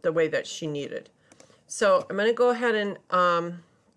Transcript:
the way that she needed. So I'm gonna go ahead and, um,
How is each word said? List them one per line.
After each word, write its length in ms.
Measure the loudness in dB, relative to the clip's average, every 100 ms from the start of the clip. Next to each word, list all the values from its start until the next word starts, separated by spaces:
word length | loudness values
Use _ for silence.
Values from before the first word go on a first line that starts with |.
the 120 | -2
way 160 | 0 0
that 180 | 0 -6
she 180 | -8 -8
needed. 440 | -6 -8 -10 -14 _ _ -20 -20 _ _
So 380 | 0 2 4 2
I'm 60 | -2
gonna 160 | 0
go 180 | 2 2
ahead 240 | 2 0
and, 240 | 0 -2 -6 -2
um, 540 | 2 2 2 -2 -8 -16 _ _